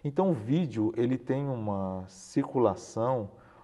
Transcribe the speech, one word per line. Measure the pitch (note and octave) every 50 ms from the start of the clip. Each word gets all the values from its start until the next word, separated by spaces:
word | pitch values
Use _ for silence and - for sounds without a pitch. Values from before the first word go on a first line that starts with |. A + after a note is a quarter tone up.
| -
Então, | C#3+ C#3 F#3 F#3+ F#3+
o | E3
vídeo, | A2+ G#2 A#2 C#3+ F3 F3 C3 G#2+ A2+ G#2+ A2 -
ele | A#2 A#2+ A#2+ C3
tem | B2+ C3 - C3 C#3 C#3+
uma | C#3 B2+ A#2 G#2+ G#2 G2+ G2 F#2+ F#2+ F#2+ F#2+ F#2
circulação, | F#2+ - - - - - C#3+ C3+ - - C3 A#2 G2+ F#2 - - - - A2+ A2+ B2+ C3 A#2+ G#2 G2 - - - - - -